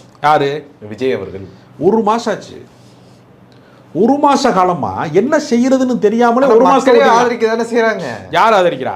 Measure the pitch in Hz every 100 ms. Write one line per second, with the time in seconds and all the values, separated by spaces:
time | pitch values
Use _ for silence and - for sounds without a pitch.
0 | - - 147 151 139 147 143 - 107 104
1 | 131 113 90 95 95 - - - 170 226
2 | 208 233 233 185 - - - _ - -
3 | - - _ _ _ - - - - 151
4 | 226 285 285 262 247 185 180 165 107 98
5 | 156 170 262 311 302 233 254 262 254 226
6 | 208 233 240 233 269 226 262 269 262 240
7 | 262 233 240 247 226 226 233 233 226 202
8 | 143 107 98 165 220 202 175 139 117